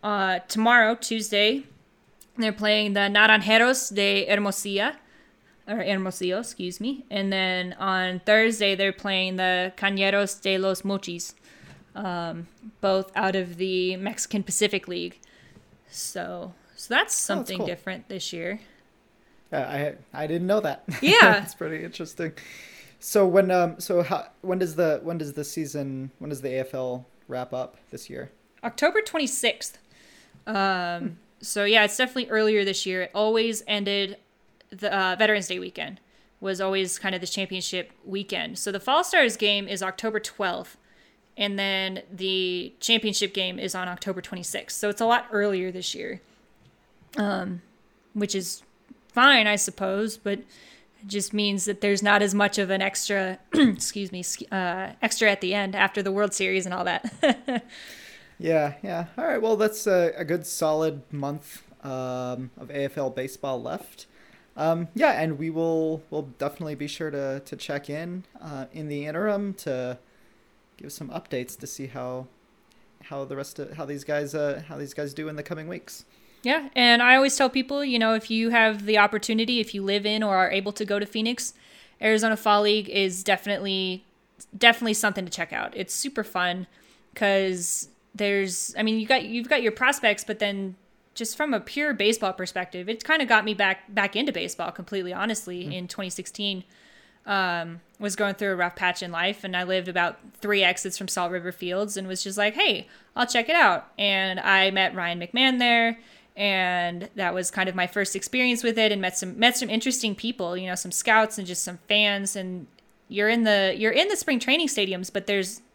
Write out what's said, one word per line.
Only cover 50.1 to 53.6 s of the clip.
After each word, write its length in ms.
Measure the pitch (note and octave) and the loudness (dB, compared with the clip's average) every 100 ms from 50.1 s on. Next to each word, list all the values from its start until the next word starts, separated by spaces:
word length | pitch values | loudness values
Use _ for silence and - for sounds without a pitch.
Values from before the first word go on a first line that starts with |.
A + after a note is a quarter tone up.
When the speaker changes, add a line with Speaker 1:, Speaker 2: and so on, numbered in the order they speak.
| G#3+ | -4
Speaker 1:
but 240 | - G3+ | -4 -4
it 680 | - - - - _ _ G3+ | -6 -20 -20 -20 _ _ -8
just 260 | G3+ G3 | -4 -4
means 320 | G#3 G#3 G3 G3 | 0 0 0 -2
that 140 | G3+ | 0
there's 200 | G#3 G3+ | 2 2
not 200 | G3+ G#3 | 6 6
as 120 | G3+ | 6
much 240 | G3+ G#3 G3+ | 4 2 2
of 120 | F#3+ | 0
an 100 | F#3+ | 2
extra, 560 | G3 G3 - G3 F#3+ F#3 - | 0 -2 -2 -2 -2 -6 -2
<clears throat> 60 | |
excuse 560 | D#4 | 4